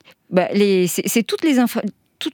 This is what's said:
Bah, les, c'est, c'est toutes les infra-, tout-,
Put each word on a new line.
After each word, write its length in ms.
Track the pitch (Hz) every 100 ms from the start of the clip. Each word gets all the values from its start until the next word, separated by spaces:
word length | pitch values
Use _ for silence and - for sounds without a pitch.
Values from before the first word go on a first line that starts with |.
| _ _ -
Bah, 180 | 180 175
les, 340 | 202 202 190 180
c'est, 200 | - 185
c'est 160 | 233
toutes 200 | - 415
les 160 | 320 254
infra-, 240 | 240 - 208 - _ -
tout-, 120 | 311